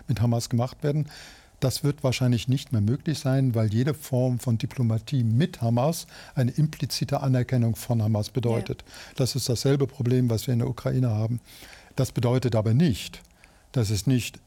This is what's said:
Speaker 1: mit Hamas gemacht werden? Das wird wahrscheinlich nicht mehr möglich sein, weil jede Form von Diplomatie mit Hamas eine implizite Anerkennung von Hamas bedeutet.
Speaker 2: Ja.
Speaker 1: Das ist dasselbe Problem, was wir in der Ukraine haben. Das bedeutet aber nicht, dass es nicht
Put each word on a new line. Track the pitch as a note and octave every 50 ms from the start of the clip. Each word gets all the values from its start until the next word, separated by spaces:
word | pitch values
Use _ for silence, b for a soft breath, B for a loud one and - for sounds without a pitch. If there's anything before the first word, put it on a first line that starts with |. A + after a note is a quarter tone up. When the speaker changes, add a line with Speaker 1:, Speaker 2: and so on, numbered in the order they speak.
| B
Speaker 1:
mit | B B2+ F#2+
Hamas | A2 A#2+ A#2 A#2 - -
gemacht | - A#2 B2 B2+ - - -
werden? | D3 D3 D#3 C#3+ B B B B B B B B B B B
Das | - C3 - - -
wird | C#3+ C#3+ - -
wahrscheinlich | C3 A#2+ - B2+ B2 A#2+ A#2 -
nicht | - B2+ C#3+ - -
mehr | - A2+ G2+
möglich | G#2 B2 C#3+ - - D3+ -
sein, | - C3+ C3 C3+ C3+ C3 A2+
weil | A#2 A2+ G#2+ G2+
jede | A2+ B2+ D3+ C#3+
Form | D3+ - - - B2 B2+ B2+ B2+ A#2
von | - C3 A#2 A2
Diplomatie | - A2 - - B2 A2+ A2 A2 - - - C3+ A#2+
mit | A2+ G#2+ A#2 E3+ F#3 - -
Hamas | B2 A#2 A#2 A#2+ B2 D#3 E3+ - - - B B B B B
eine | B B2+ A#2+ -
implizite | - - D#3 - - - A#2+ - - - - C#3+ C#3
Anerkennung | C#3 C#3 C3 B2+ B2 - - B2+ A#2 A2+ A2+
von | - - - A#2+ A#2
Hamas | A2 A2 A2 G#2 G#2+ -
bedeutet. | - C3 A2+ A#2 A2+ A#2 G#2+ - A#2+ - -
Speaker 2:
Ja. | B B B B B B
Speaker 1:
Das | B C3+ A#2+ -
ist | C3 - -
dasselbe | B2 G#2+ - C#3 C#3 C#3+ C#3 B2
Problem, | - - A#2+ A#2+ B2 B2+ B2+ A#2+
was | A#2 G#2+ -
wir | - B2
in | A#2
der | A#2 B2+
Ukraine | A#2+ - - C3 C3 C3 B2+ A#2+
haben. | G#2+ G#2+ A2 A2+ A#2+ A#2 - B B B B B B B B B B
Das | - C3 -
bedeutet | - - A#2 A#2+ B2 C3 - B2 G#2+
aber | A2+ G#2 A2+ A2+
nicht, | C3 F3+ E3 G#2+ - - - - - - - b b b b b b b b b
dass | C3 A2+ G2
es | A2 G2 -
nicht | - C3 B2 G#2+ - - - -